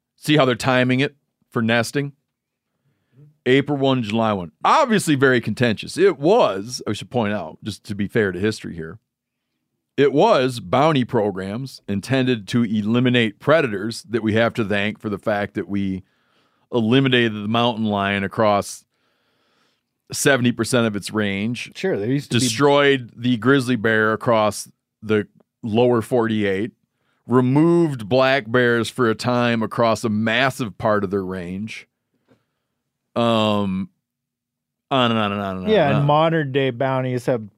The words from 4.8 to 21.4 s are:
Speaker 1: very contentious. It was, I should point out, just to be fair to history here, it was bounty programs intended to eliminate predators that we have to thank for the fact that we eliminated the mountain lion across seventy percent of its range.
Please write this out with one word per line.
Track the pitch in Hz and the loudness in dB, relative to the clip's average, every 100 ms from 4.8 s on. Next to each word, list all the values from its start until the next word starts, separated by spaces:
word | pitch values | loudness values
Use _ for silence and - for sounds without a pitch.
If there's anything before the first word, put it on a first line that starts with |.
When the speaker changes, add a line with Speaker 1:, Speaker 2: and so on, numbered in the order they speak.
| 262 208 - 139 | 2 0 2 2
Speaker 1:
very | 135 123 | 4 2
contentious. | 113 104 120 101 85 143 | 0 -2 0 -2 -6 0
It | 190 123 | 0 2
was, | 156 233 139 98 113 123 - | 2 4 2 -2 -8 -10 -8
I | |
should | 104 98 | -8 -6
point | 123 104 | -4 -2
out, | 104 80 - | -4 -8 -12
just | 107 95 - | -12 -12 -10
to | 101 | -8
be | 98 | -4
fair | 120 101 | -2 -2
to | 90 | -2
history | 107 107 95 85 | -4 -4 -10 -12
here, | 80 107 _ _ _ _ _ _ _ _ _ - | -14 -16 _ _ _ _ _ _ _ _ _ 2
it | 143 | 2
was | 139 220 165 131 120 | 4 4 4 0 -4
bounty | 90 123 156 143 117 | -2 2 4 2 0
programs | 123 104 92 95 110 135 - - | 0 0 -2 -6 -8 -10 -12 -6
intended | 101 - 135 127 120 92 | -6 -2 0 0 -2 -2
to | 120 | -2
eliminate | 113 107 104 120 127 123 110 - | 0 0 0 2 2 2 0 -2
predators | - 160 131 98 113 - | 2 2 2 -4 -6 -10
that | - 113 | -6 -4
we | 107 | 0
have | 110 117 120 | 2 2 0
to | 98 | -2
thank | 101 104 - | 0 -2 -4
for | 110 | -8
the | 95 | -6
fact | - 101 101 107 | -4 -4 -4 -6
that | 87 | -6
we | 101 98 92 - _ _ _ _ _ - | -4 -4 -6 -10 _ _ _ _ _ -6
eliminated | 120 110 131 135 123 117 | -2 2 2 4 2 2
the | 104 104 | -2 -2
mountain | 117 120 110 107 | 0 0 0 -2
lion | 101 98 101 | 0 0 -2
across | 98 - 107 101 - - _ _ _ _ _ _ _ _ _ _ _ _ - | -2 0 2 2 -2 -10 _ _ _ _ _ _ _ _ _ _ _ _ -12
seventy | 123 147 131 120 | -2 0 2 2
percent | 117 110 123 113 | -2 0 0 0
of | 101 | -4
its | - | -6
range. | 107 101 98 | -4 -2 -2